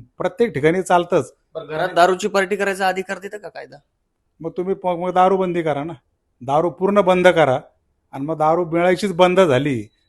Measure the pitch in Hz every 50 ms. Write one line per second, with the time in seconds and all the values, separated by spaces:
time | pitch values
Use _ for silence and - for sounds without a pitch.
0 | - _ _ - 165 180 - - 240 220 - 131 139 156 170 190 180 - 185 175
1 | 170 170 190 160 127 - - _ _ _ - 160 151 143 156 156 175 185 175 170
2 | 175 185 185 180 202 202 185 196 190 180 202 190 202 196 190 190 196 185 180 190
3 | 185 - 196 180 190 202 208 208 202 160 - 143 135 131 139 147 _ _ _ _
4 | _ _ _ _ _ _ _ - 156 165 160 185 180 190 190 196 185 180 175 170
5 | 180 180 175 185 185 190 196 190 185 180 170 175 160 156 135 139 147 170 - -
6 | _ _ _ _ _ _ _ _ 120 127 139 151 170 170 170 - 185 196 202 208
7 | 185 185 180 180 175 180 165 165 151 135 127 147 - _ _ _ _ _ _ _
8 | _ _ - 135 139 156 160 151 151 156 165 175 180 160 165 170 175 185 185 175
9 | 214 196 180 170 180 180 180 185 190 156 123 127 143 151 131 110 101 - _ _
10 | _